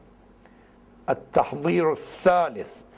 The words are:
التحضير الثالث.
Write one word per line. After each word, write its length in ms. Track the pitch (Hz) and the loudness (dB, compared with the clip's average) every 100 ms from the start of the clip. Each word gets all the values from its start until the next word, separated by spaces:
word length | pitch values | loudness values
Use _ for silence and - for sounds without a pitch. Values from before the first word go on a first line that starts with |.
| - - - - - - _ _ - - - | -20 -20 -20 -20 -20 -20 _ _ -20 -14 -6
التحضير 840 | 131 - 151 - 143 156 175 160 | -6 0 0 0 -2 0 2 0
الثالث. 920 | 139 - - 185 180 160 107 - - - | -2 -8 0 4 4 2 -4 -12 -16 -20